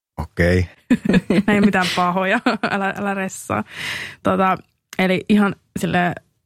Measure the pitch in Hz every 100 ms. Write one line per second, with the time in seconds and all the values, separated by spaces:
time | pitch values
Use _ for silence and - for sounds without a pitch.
0 | _ - 78 - 87 90 92 - - 247
1 | - 240 - 185 202 208 202 196 180 -
2 | 180 180 190 226 - 220 - 202 196 -
3 | 202 196 190 - - 101 - - - -
4 | - - - 185 190 185 - _ - -
5 | 185 185 - 208 202 196 _ - 180 175
6 | 175 - _ _